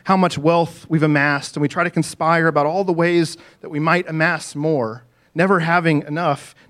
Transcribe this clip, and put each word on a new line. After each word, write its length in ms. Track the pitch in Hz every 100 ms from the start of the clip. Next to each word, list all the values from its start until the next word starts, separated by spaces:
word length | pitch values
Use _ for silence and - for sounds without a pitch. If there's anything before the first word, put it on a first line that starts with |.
| -
how 100 | 190
much 220 | 180 -
wealth 480 | 151 170 165 - -
we've 140 | 160
amassed 540 | 156 147 143 143 - -
and 40 |
we 60 | 147
try 160 | -
to 60 | 175
conspire 580 | 170 156 - 160 165 165
about 180 | 147 147
all 200 | 175 190
the 80 |
ways 440 | 165 170 175 165 - - _
that 80 | -
we 100 | 151
might 280 | 160 170 175
amass 460 | 160 165 160 -
more, 500 | 143 156 151 113 120 - _ _
never 280 | - 190 190
having 420 | 160 175 165 147
enough, 500 | 151 151 170 135 - -